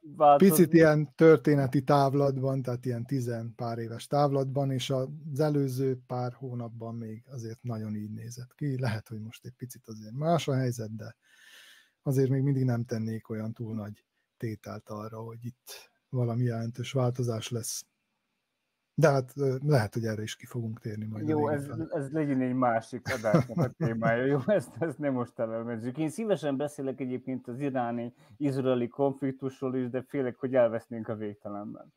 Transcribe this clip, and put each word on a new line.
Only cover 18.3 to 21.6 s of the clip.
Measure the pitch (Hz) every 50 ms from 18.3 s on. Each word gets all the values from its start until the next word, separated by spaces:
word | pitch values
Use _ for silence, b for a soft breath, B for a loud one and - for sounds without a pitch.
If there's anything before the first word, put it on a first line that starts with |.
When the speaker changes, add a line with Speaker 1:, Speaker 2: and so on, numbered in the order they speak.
| _ _ _ _ _ _ _ _ _ _ _ _ _ -
Speaker 2:
De | 147 156
hát, | 139 135 131 127 -
ö, | 139 139 135 131 131 139
lehet, | 147 151 131 110 104 -
hogy | 120 113
erre | 113 110 104
is | 107 110 -
ki | _ -
fogunk | - - 123 113 110 110 110
térni | _ 117 107 107 107
majd | 107 110 107 151
a | 151
Speaker 1:
Jó, | 156 151 147
Speaker 2:
vége | 143
Speaker 1:
ez, | 151 143